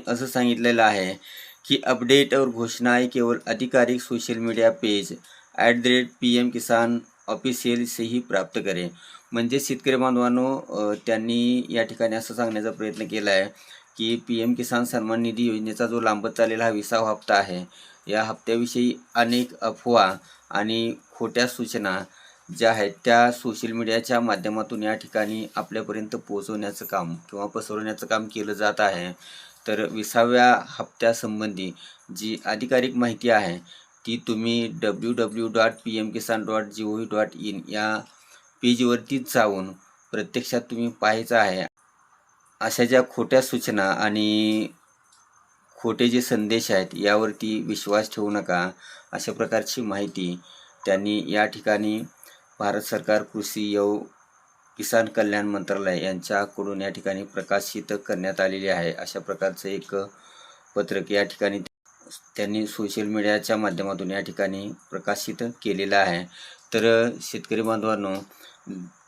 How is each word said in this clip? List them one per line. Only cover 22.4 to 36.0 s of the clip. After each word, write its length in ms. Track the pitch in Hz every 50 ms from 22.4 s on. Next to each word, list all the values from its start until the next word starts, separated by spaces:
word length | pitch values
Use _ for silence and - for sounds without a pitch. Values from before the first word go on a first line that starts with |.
| _ - 87 -
ज्या 120 | 113 113
आहेत 220 | 113 110 101 101 - - -
त्या 280 | 123 117 117 120 123
सोशल 400 | 120 - - 120 107 - 123 113
मीडियाच्या 480 | 113 117 113 110 110 117 117 - 123 117
माध्यमातून 640 | 120 113 104 95 90 107 107 110 110 - 120 107
या 120 | 107 107 110
ठिकाणी 520 | 110 - 87 - 110 107 104 107 110 110 - -
आपल्यापर्यंत 600 | 107 107 - 107 110 107 107 104 110 107 107 123
पोहोचवण्याचं 680 | - - - 101 101 98 104 110 104 107 104 101 - -
काम 300 | - 101 92 87 82 85
किंवा 320 | 82 - - 101 98 101
पसरवण्याचं 600 | 104 - 110 104 - 107 107 107 110 104 - 110
काम 200 | - 113 107 110
केलं 260 | 107 - 110 101 104
जात 220 | 101 98 107 104 104 -
आहे. 340 | 107 98 95 87 87 90 87 - - - - - - - - _ -
तर 180 | - 107 104 107
विसाव्या 760 | 73 98 110 104 - - 120 117 120 123 123 123 123 117 98 -
हप्त्यासंबंधी 1040 | - - - 110 - _ - 117 117 117 - - 107 107 107 110 107 98 92 95 90 - - - - - _ _ - 95
जी 200 | 92 104 110 110 - -
अधिकारिक 520 | 98 110 107 127 123 135 127 123 131 123
माहिती 340 | 123 123 117 107 - 117 120
आहे 280 | 113 104 101 87 87 87 - - - - - _ _ _ -
ती 100 | 113 117 120 - -
तुम्ही 400 | 110 107 113 117 117 117 117 110 110
डब्ल्यू 380 | 110 113 104 98 101 110 117
डब्ल्यू 360 | 120 120 113 101 107 117 113 113
डॉट 240 | 107 113 110 113 113 - -
पी 120 | 117 110
एम 140 | 110